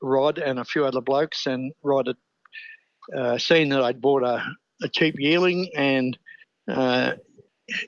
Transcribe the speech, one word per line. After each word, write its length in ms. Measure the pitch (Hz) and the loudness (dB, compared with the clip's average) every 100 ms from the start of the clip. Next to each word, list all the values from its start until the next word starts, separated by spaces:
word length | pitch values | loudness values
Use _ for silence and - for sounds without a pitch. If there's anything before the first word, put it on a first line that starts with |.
Rod 380 | 131 135 143 151 | 0 2 2 0
and 200 | 147 123 | -2 -4
a 60 | |
few 200 | 113 151 139 | -2 0 0
other 140 | 127 | 0
blokes, 440 | 127 139 156 - 139 | 0 0 0 -2 -4
and 260 | 127 131 - | -4 -6 -6
Rod 240 | 143 135 127 | 0 2 0
had, 80 | 123 _ _ _ - - - _ _ - 139 | -6 _ _ _ -20 -20 -20 _ _ -10 -4
uh, 200 | 123 120 | -2 -2
seen 300 | - 165 143 | 4 4 4
that 120 | 139 | 2
I'd 180 | 123 127 | 0 2
bought 220 | 135 139 | 2 2
a, 200 | 123 117 117 - _ - | 2 -2 -4 -10 _ -10
a 60 | - | -6
cheap 280 | - 160 - | 0 0 0
yearling, 520 | 147 175 185 180 185 147 | 0 2 2 0 -4 -2
and, 400 | 139 135 127 120 - - _ _ - | 0 2 0 -4 -14 -20 _ _ -6
uh, 440 | 131 127 123 127 - - - _ _ - - | -2 0 2 0 -4 -14 -20 _ _ -10 -10